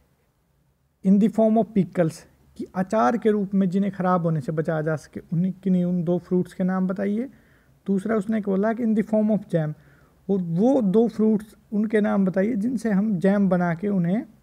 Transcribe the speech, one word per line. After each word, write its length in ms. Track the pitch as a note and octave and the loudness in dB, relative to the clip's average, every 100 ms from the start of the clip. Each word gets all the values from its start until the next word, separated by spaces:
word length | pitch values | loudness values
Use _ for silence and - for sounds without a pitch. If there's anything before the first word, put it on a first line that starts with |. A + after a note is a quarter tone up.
| _ _ _ _ _ _ _ _ _ _ | _ _ _ _ _ _ _ _ _ _
in 140 | F#3+ G3+ | 2 4
the 60 | G#3+ | 4
form 220 | - A3 A3 | 2 2 2
of 160 | - G3+ | 2 0
pickles, 440 | E3+ - D#3+ - - _ _ - | -2 0 -2 -2 -20 _ _ -16
कि 80 | - | -10
अचार 420 | F#3 F#3+ A3 A#3+ A#3+ | -6 -2 0 2 2
के 140 | A3 | 0
रूप 240 | G#3 F#3+ | 0 0
में 140 | G3 F#3+ | 0 0
जिन्हें 220 | F#3+ G3+ | 0 -2
ख़राब 300 | F#3+ F#3 F3+ | -2 0 0
होने 180 | E3 D#3+ | 0 -2
से 120 | D#3 | -2
बचाया 300 | D#3+ D#3+ D#3+ | -4 -2 -2
जा 140 | D#3 D#3 | -2 -4
सके, 240 | - - - | -8 -18 -6
उन्हीं, 200 | E3 F#3 | -2 -2
किन्हीं 320 | F3+ G3 F#3 | -2 0 0
उन 180 | F3 F3+ | 0 -2
दो 140 | E3 F3 | 0 -2
फ्रूट्स 360 | F3 F3+ F3+ | 0 -2 -2
के 100 | - | -4
नाम 220 | F#3 F#3+ F#3 | -2 0 -2
बताइए। 440 | G3 G3+ G#3 C4+ - _ _ _ _ - | -2 -4 -4 -6 -12 _ _ _ _ -4
दूसरा 300 | G3 G#3+ A3 | -2 0 -2
उसने 240 | G#3 A3 | -2 -4
बोला 320 | G3+ F#3+ G#3+ | -2 0 0
कि 120 | A3+ | 0
in 100 | A#3 | 0
the 100 | A3 G#3+ | 0 0
form 200 | G#3+ G#3+ G#3+ | 0 2 0
of 120 | - | 0
jam, 260 | E3+ D3+ D3+ - _ _ _ - | -2 -2 -8 -18 _ _ _ -4
और 120 | G3 | -2
वो 380 | F3 E3 A#3 C#4 | -2 0 2 2
दो 260 | G3+ G#3 A#3 | 2 2 2
फ्रूट्स 480 | A#3 A3 G#3+ - - _ | 2 2 0 -4 -20 _
उनके 280 | G#3 A3 G#3+ | -4 0 0
नाम 240 | G#3 G#3 | 0 0
बताइए 300 | F#3+ F#3 G3+ | 0 0 -2
जिनसे 360 | A#3 A3+ B3+ A3+ | -2 -2 -4 -2
हम 280 | F#3+ A3 F#3 | 0 0 0
जैम 300 | F#3+ G3+ G3 | 2 2 2
बना 260 | F3+ F3 | 2 0
के 140 | E3 G#3 | -2 -2
उन्हें 360 | G3 E3+ G#3 D#4+ - | 0 0 -2 -4 -16